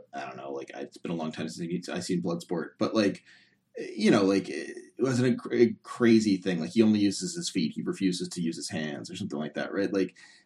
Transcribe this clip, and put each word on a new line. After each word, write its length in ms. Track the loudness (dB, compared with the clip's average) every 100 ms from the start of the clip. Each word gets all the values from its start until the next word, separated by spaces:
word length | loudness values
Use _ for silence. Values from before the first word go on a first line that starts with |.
| -10
I 100 | -12
don't 120 | -12 -12
know, 160 | -10
like, 180 | -10 -10
I, 60 | -12
it's 160 | -14 -10
been 140 | -8
a 60 | -6
long 140 | -6
time 180 | -6 -8
since 400 | -6 -6 -6 -6
I've 160 | -6
seen 180 | -2 -2
Bloodsport, 480 | -2 -4 -4 -6 -6 -4
but, 160 | 0
like, 280 | 2 2 0 -10 -20 _ _ _ -12 -10 2
you 140 | 4
know, 140 | 6
like, 240 | 4 2 0
it 280 | -6 -8 -12 -16 -2
wasn't 360 | 0 4 2
a 20 | 0
cr-, 180 | 0
a 200 | 4 4 4
crazy 540 | -10 2 6 6 6 2
thing. 240 | 0 -2
Like, 100 | 2
he 120 | 4
only 160 | 6 6
uses 340 | 4 0 -4 -6
his 120 | -4
feet. 220 | -2 -2
He 80 | -2
refuses 460 | -6 0 0 0 -4
to 120 | -4
use 140 | -4 -4
his 140 | -8
hands 400 | -6 -6 -8 -10
or 60 | -8
something 220 | -6 -6
like 160 | -6
that, 180 | -6 -4
right? 200 | -2 0
Like, 240 | 0 0 -4 -20 -20